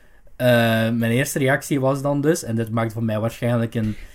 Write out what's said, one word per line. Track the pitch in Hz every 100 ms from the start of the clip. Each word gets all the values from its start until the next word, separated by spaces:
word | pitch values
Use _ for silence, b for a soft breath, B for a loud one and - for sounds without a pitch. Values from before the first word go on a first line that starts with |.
| b b - -
eh, | 127 120 117 113 113
mijn | 117
eerste | 117 117 143 165
reactie | 131 143 - 143
was | 131 139
dan | 139 143
dus, | 147 160
en | - 113
dit | 110
maakt | 113 113
voor | 110
mij | 113 107
waarschijnlijk | 113 - 120 120 117
een | 117 110 101 B